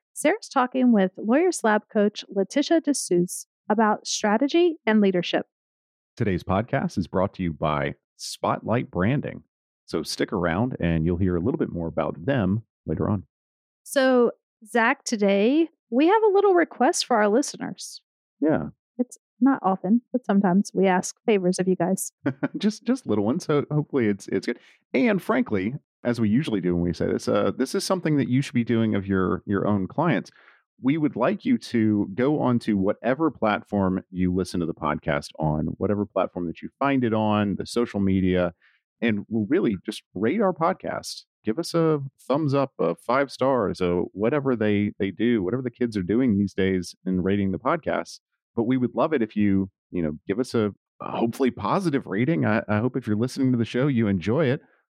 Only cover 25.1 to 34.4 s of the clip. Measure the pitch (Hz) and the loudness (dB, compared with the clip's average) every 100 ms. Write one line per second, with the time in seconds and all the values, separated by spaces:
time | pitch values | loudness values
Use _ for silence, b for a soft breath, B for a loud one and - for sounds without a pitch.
25.1 | 196 - 247 - 104 98 143 - _ 120 | 0 0 0 0 -2 -2 -6 -14 _ -4
26.1 | 117 110 117 160 104 87 87 87 85 92 | 0 2 2 0 -2 0 0 0 -2 -2
27.1 | 107 - 107 104 - - 202 - 190 165 | -2 0 0 0 -2 -4 -4 -2 -2 0
28.1 | 147 123 127 139 123 117 113 110 101 95 | 0 2 0 0 -4 0 0 2 0 0
29.1 | 95 92 92 - 98 98 104 92 - 170 | 0 2 -2 -2 -2 0 0 -2 -2 0
30.1 | 101 - b b b b _ 123 160 147 | 0 -4 b b b b _ -2 0 -2
31.1 | 98 135 202 147 117 - 117 110 104 98 | 0 0 0 -2 -2 0 0 2 2 -2
32.1 | 95 131 151 127 120 - 101 95 - 117 | -2 0 0 0 0 0 0 0 0 -2
33.1 | 135 160 - 107 98 - 101 95 92 - | 0 -2 0 0 0 -2 0 0 0 -4
34.1 | 90 92 92 | -2 0 0